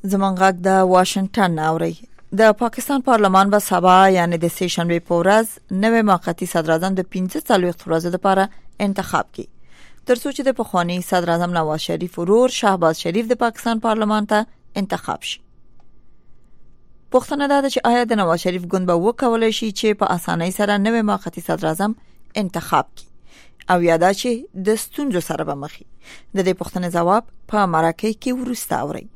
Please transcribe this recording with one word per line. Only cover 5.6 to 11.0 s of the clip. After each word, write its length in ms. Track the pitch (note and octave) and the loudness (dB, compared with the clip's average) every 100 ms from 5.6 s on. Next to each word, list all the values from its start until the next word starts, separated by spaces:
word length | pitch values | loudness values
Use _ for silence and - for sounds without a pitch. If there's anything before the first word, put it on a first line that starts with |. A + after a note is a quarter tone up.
| - F#3+ | -8 -2
نوی 180 | A3 A#3 G#3+ | 2 2 4
موقتي 380 | F3+ - E3 F3+ | 2 0 -6 -2
صدراعظم 440 | E3+ D#3+ D#3+ F#3 F#3+ | -2 0 0 0 -2
د 80 | F#3 | -4
پنځه 260 | F#3 F#3 D#4 - | -6 -6 -6 0
څلوېښت 320 | G#3 F3+ E3+ - | 0 2 -4 -4
ورځو 240 | E3 F3 F3+ | -2 -2 -2
لپاره 280 | G3 F#3+ F#3+ - - - G#3 | 0 2 0 -4 -20 -6 -4
انتخاب 420 | G3 F#3+ E3 - - | -4 -4 -4 -6 -12
کړي، 120 | - - - - - - - | -16 -16 -20 -20 -20 -18 -4
تر 80 | B3 | -2
څو 180 | C#4+ C#4 | -2 -4
چې 60 | C4 | -4
د 100 | B3+ | -2
پخواني 380 | A3 F#3 F3 F3+ | -2 -2 -2 -4